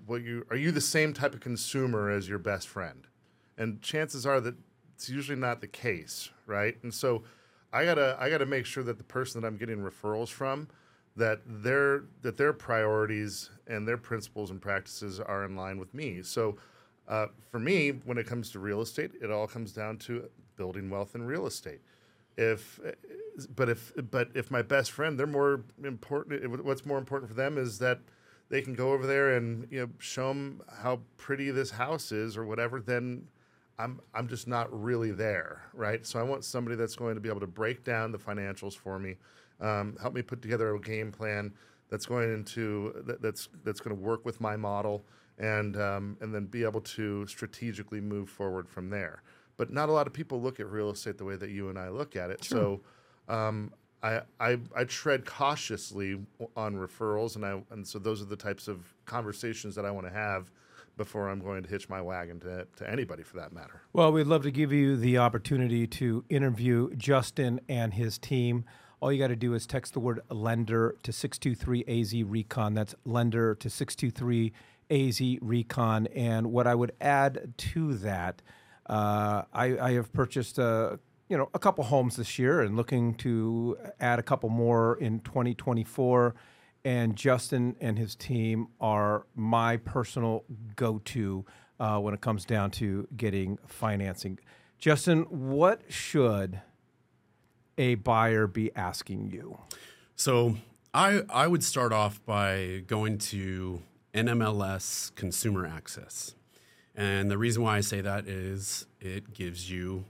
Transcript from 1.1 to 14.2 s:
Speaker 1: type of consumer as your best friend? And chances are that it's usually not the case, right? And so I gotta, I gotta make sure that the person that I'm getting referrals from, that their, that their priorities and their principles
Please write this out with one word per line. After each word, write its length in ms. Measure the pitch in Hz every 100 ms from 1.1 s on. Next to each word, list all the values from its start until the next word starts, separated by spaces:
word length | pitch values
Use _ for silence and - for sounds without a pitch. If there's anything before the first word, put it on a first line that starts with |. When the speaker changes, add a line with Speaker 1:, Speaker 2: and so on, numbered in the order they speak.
Speaker 1:
type 220 | 143 139 -
of 40 |
consumer 720 | 127 117 - 139 131 113 101
as 180 | 101 92
your 120 | 101
best 280 | 90 95 -
friend? 380 | - 85 131 - _ _ _ _ -
And 240 | 113 104
chances 440 | - 156 156 139 131
are 160 | 135
that 140 | 120 123 - _ _ -
it's 140 | -
usually 280 | 135 135 135
not 240 | 127 117
the 60 | 101
case, 640 | - 123 90 - - - - -
right? 280 | 101 104 -
And 100 | 120
so 320 | - 135 117 117 - _ _ _
I 140 | 120 165
gotta, 320 | 160 135 131
I 120 | 131
gotta 160 | 160 135
make 180 | 139 120
sure 180 | -
that 140 | 120 120
the 60 |
person 380 | - 127 131 117
that 60 | 113
I'm 100 | 107
getting 200 | 113 107
referrals 520 | 98 - 104 107 117
from, 380 | - 135 135 151 - _ _ _ -
that 260 | 113 107 123
their, 600 | 107 110 135 139 139 143 -
that 140 | 127 110
their 160 | 143
priorities 1000 | 151 - 113 107 107 107 107 104 98 - - -
and 200 | 110 107
their 100 | 117
principles 520 | - 113